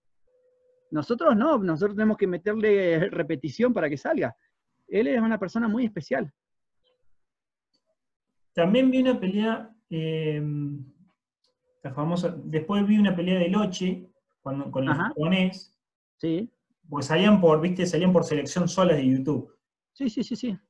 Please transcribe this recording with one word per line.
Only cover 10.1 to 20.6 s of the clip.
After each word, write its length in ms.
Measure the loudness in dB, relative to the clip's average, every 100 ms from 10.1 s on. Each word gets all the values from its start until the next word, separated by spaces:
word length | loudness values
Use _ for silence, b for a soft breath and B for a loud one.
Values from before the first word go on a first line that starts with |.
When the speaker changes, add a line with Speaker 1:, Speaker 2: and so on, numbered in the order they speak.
| -4 -4 -4 -4 -4 -6 -8 -14 _ _ _ _ _ _ _ _ _
Speaker 2:
la 120 | -12
famosa, 420 | -6 -4 -2 -4 -6
después 420 | -6 -4 -2 0 2
vi 120 | 4
una 180 | 2 2
pelea 240 | 0 0
de 100 | 2
Loche, 600 | 0 -2 -2 -4 -6 -10 _ _ _
cuando, 280 | -8 -8 -6
con 120 | -4
el 60 | -2
Speaker 1:
Ajá. 180 | 0 -2
Speaker 2:
japonés, 720 | -2 0 2 0 -4 -18 _ _ _ _ _
Speaker 1:
Sí. 320 | -4 -4 -6 _ _ _ -10
Speaker 2:
porque 160 | -8 -2
salían 340 | 2 4 6
por, 200 | 6 4
viste, 240 | 2 -2 -2
salían 280 | 0 4
por 100 | 4
selección 440 | 2 -2 -2 -2 -2
solas 300 | 2 2 4
de 100 | 2
YouTube. 440 | 2 0 -4 -4 _ _ _ _
Speaker 1:
Sí, 160 | -6 -6
sí, 140 | -4
sí, 120 | -6 -6
sí. 220 | -6 -8